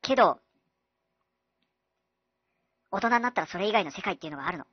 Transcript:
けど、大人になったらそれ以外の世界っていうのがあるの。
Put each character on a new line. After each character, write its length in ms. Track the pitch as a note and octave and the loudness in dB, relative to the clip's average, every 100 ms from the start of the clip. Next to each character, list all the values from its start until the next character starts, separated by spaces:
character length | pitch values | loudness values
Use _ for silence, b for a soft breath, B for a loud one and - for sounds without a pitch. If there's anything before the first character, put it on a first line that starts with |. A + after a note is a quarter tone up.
け 140 | - C4+ | 0 4
ど、 260 | G3+ - _ _ _ _ _ _ _ _ _ _ _ _ _ _ _ _ _ _ _ _ _ _ _ _ _ | 4 2 _ _ _ _ _ _ _ _ _ _ _ _ _ _ _ _ _ _ _ _ _ _ _ _ _
大 80 | G3 | -2
人 100 | A#3 | 2
に 100 | A#3+ | 2
な 100 | A#3+ | 2
っ 40 | |
た 80 | B3 | -2
ら 60 | D#3+ | -4
そ 100 | F3 | -2
れ 100 | G#3 | 0
以 20 | |
外 140 | A3 E3 | 0 0
の 60 | |
世 100 | - | -6
界 140 | G3+ E3+ | -6 -6
っ 20 | |
て 100 | D#3+ | -8
い 20 | |
う 40 | |
の 60 | C#3+ | -8
が 80 | C#3 | -6
あ 40 | |
る 60 | E3 | -6
の。 80 | C3 | -10